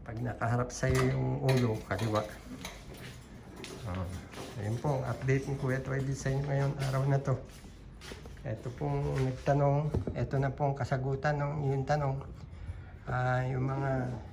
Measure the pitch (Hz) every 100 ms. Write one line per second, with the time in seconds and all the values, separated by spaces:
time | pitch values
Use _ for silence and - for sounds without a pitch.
0 | - 110 120 - 113 120 123 - 131 127
1 | 131 131 131 131 131 127 120 107 - 98
2 | 113 107 - - - - - - - -
3 | - - - - - - - - 104 90
4 | 90 87 - - - - 104 120 151 131
5 | 127 123 131 135 139 139 131 131 135 135
6 | 135 135 135 135 143 139 139 139 135 135
7 | 139 139 139 123 - - - - - -
8 | - - - - - 110 - - 147 143
9 | 143 139 131 127 - 143 143 143 151 -
10 | - - 120 139 135 127 143 135 123 131
11 | 131 135 151 147 143 151 139 135 135 151
12 | 139 135 - - - - - - - -
13 | - 127 127 127 127 131 131 135 135 131
14 | 123 120 -